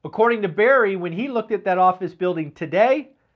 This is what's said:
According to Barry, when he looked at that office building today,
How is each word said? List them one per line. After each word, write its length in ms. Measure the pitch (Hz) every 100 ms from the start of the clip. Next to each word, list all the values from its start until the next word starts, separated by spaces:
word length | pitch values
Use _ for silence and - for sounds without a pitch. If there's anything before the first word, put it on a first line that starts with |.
| 160
According 360 | - 226 233
to 80 | 202
Barry, 480 | 160 226 269 208 190
when 160 | 175
he 160 | 165 277
looked 240 | 240 220
at 100 | 202
that 140 | 190 185
office 360 | 185 180 180
building 380 | - 180 170 151
today, 600 | - 156 170 240 269 269 _ _